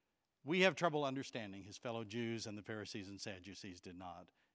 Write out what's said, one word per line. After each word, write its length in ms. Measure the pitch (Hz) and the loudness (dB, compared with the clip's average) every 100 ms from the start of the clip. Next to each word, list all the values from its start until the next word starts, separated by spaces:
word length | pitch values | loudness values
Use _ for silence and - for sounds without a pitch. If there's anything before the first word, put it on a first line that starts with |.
| _ _ _ _ | _ _ _ _
We 160 | 127 180 | 0 8
have 160 | 185 147 | 8 8
trouble 280 | 170 151 | 4 4
understanding 600 | 139 135 131 131 107 95 | 2 0 -2 -4 -6 -8
his 120 | 98 101 | -10 -8
fellow 280 | 127 113 | -4 -4
Jews, 420 | 110 113 117 113 110 | -2 -2 0 0 -4
and 100 | 104 | -6
the 60 | |
Pharisees 460 | 98 110 101 113 95 | -6 -6 -4 -6 -8
and 120 | 98 | -8
Sadducees 600 | - 95 92 92 107 90 | -8 -8 -10 -10 -10 -10
did 160 | 98 90 | -12 -10
not. 320 | 92 87 92 _ _ | -10 -10 -14 _ _